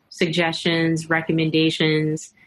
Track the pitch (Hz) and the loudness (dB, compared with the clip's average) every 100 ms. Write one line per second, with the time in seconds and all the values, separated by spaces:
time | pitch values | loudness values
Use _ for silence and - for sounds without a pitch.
0 | _ - 170 160 165 160 175 165 165 165 | _ -4 -2 0 0 0 0 0 2 0
1 | 160 165 160 160 160 160 160 - 156 156 | 0 -2 0 0 0 2 2 2 0 2
2 | 156 156 - _ | 0 -4 -8 _